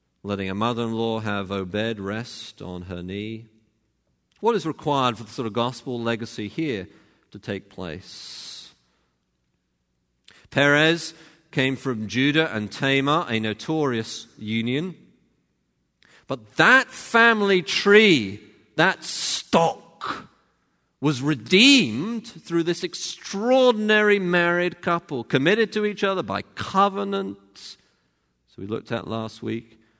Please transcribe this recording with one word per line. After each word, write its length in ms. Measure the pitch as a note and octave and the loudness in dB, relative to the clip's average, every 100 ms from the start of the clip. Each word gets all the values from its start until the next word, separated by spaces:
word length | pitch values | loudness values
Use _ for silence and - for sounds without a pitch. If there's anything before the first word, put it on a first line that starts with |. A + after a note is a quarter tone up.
| _ _ | _ _
letting 260 | G2+ G2+ F#2+ | -6 -4 -4
a 40 | |
mother-in-law 680 | G2 A#2 A#2 A#2 A2+ A2+ A2+ | -2 -2 -2 -4 -2 -2 -2
have 320 | A2 G2+ F#2 | -4 -6 -4
Obed 480 | G2 F#2 G#2 A2+ G#2 | -6 -4 -4 -4 -6
rest 600 | G2 A2 A#2+ - - - | -8 -8 -10 -14 -18 -16
on 220 | F#2 F2+ | -12 -12
her 180 | F2+ F2 | -10 -10
knee. 460 | F2+ G2+ G#2+ A2+ A#2 _ _ _ _ _ _ _ _ _ | -8 -8 -10 -12 -16 _ _ _ _ _ _ _ _ _
What 160 | G#3+ G#3+ | 0 0
is 100 | D#3+ | -2
required 520 | - D3+ C#3 B2+ A2 | -4 0 2 2 0
for 60 | |
the 60 | G#2 | -8
sort 160 | C#3+ A2+ | -8 -4
of 60 | |
gospel 480 | A#2 A#2+ B2 C3+ A#2+ | 0 -2 -2 -8 -6
legacy 480 | A#2 A2+ A2+ - G#2 | -2 -4 -6 -10 -8
here 400 | D#3+ D#3 G#2 F2+ - _ _ _ | -6 -4 -4 -8 -16 _ _ _
to 80 | G#2+ | -14
take 300 | - G2 - | -8 -8 -10
place? 1040 | - F2 E2 - - - - - - - _ _ _ _ _ _ _ _ _ _ _ _ _ _ _ _ - - | -12 -10 -10 -14 -18 -16 -16 -16 -18 -20 _ _ _ _ _ _ _ _ _ _ _ _ _ _ _ _ -20 -4
Perez 640 | C3+ C#3+ D3 D#3 E3 - - - _ _ | 2 4 6 4 2 -4 -14 -20 _ _
came 240 | C#3+ C3 C3 | -2 0 -2
from 320 | C3+ A2 G#2 | -4 -4 -2
Judah 440 | A#2 C#3 D3+ D#3+ | 0 2 2 0
and 200 | G#2+ G#2 | -2 -6
Tamar, 540 | - C#3 C3+ C#3 D#3+ A#2+ | -2 0 2 2 0 0
a 100 | A2 | -2
notorious 880 | A2 G#2 - D#3+ C#3+ A2+ A2 - - - | -2 -4 -4 -2 0 -2 -4 -10 -16 -12
union. 600 | G#2+ A2+ A#2 C#3 F3+ D#3+ _ _ _ _ _ _ _ _ _ _ _ _ - | -6 -2 -2 -2 -4 -10 _ _ _ _ _ _ _ _ _ _ _ _ -10
But 300 | B2+ - - | -10 -4 2
that 320 | F3+ C4 A#3+ | 6 6 4
family 720 | - - A#3 A#3 A3 G3+ F#3 | -6 0 4 4 4 2 2
tree, 800 | - - G3+ G#3 G#3+ C#3+ G2 G2+ - _ _ | 0 0 6 8 8 6 2 -8 -16 _ _
that 300 | - F3+ - | 2 2 2
stock, 1300 | - - - - - E3 D#3+ - - - - - - _ _ _ _ _ _ - | -6 -6 -4 -4 2 4 4 0 -12 -14 -10 -10 -14 _ _ _ _ _ _ -4
was 200 | D3 B2+ | -2 0
redeemed 1080 | C#3+ C3+ A#2 F#3+ C4+ C4+ C3 A2+ G#3 A#3 - | -2 -2 4 6 8 6 4 -2 -4 -6 -10
through 360 | D#3+ - E3+ | -16 -4 -2
this 200 | E3 E3+ | -2 -2
extraordinary 1400 | F#3 - - - - G3 A#3+ C4 B3+ G#3+ G#3+ G#3+ G#3 G3+ | -6 -8 -10 -10 -10 -4 2 4 6 4 2 4 4 4
married 600 | F3 F3 E3+ F3 F3 F3 | 2 2 2 2 -2 -4
couple, 420 | F3 E3+ - C3 | -2 -2 -4 -8
committed 480 | - C3+ D3+ A3 A3 | 0 2 4 2 2
to 100 | G#3+ | 0
each 180 | G#3 G3+ | -2 0
other 200 | G3 F#3+ | -2 -2
by 180 | G2+ G2 - | -4 -6 -6
covenant, 840 | - - F#3+ G3+ G3 G3 G3 G3 G3 _ | -12 -2 2 2 2 -4 -4 -6 -10 _
so 1000 | - - - _ _ _ _ _ _ _ - | -20 -20 -20 _ _ _ _ _ _ _ -12
we 100 | G2 | -8
looked 240 | G#2+ - | -8 -6
at 160 | A#2 E2+ | -8 -6
last 360 | A2+ A2 - | -6 -8 -8
week, 360 | A2 A2+ - _ _ | -8 -8 -10 _ _